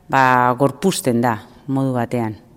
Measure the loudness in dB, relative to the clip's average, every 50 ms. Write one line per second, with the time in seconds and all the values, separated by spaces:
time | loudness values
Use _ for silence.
0 | _ -2 0 2 4 4 4 4 4 2 2 2 0 -2 -2 -2 -2 -2 -2 -2
1 | -2 -2 -2 0 0 -2 -2 -4 -8 -16 -20 -18 -10 -6 -4 -2 -2 -2 -2 -2
2 | -4 -4 -4 -4 -6 -6 -8 -12 -18 _ _